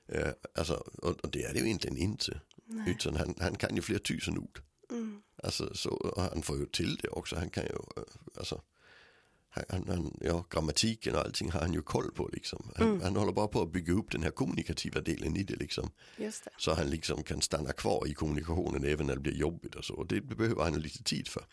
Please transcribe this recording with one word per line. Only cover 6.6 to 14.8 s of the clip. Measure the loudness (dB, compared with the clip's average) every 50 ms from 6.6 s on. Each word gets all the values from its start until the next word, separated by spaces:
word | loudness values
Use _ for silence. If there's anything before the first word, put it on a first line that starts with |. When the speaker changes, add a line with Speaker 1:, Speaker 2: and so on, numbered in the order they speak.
| 0
Speaker 1:
till | -2 0 0 0 0 0
det | -2 -4 -4
också. | -4 -4 -4 -4 -2
Han | -2 -2 -2
kan | -2 -2 -2
ju, | -2 -2
eh, | -4 -6 -8 -8 -10 -10 -10 -12 -16 -16 -14 -10 -8
alltså, | -6 -6 -6 -6 -8 _ _ _ _ -20 -20 -20 -20 -20 -20 -20 _ _ _ _ _ _
han, | -6 -6 -4 -2
han, | -2 -2 0 0
han, | 0 0 0 -2 -4 -2
ja, | 0 2 2 2 0 0
grammatiken | 0 0 2 2 4 4 4 4 2 2 0 0 2
och | 2
allting | 2 2 0 -2 -2 0
har | 0 0
han | 2 2 2
ju | 0
koll | 0 2 2 2 2 0
på, | -2 -4 -4 -4 -4
liksom. | -6 -6 -6 -8 -8 -10 -8 0
Han, | 4 4 6
Speaker 2:
Mm. | 6 4
Speaker 1:
han | 4 2 4
håller | 4 4 4
bara | 4 4 2 4
på | 4 2
att | 2 2
bygga | 0 -2 2 4 4
upp | 4 4 2
den | -2 0 0
här | 0
kommunikativa | 2 2 0 2 2 0 0 0 -2 -2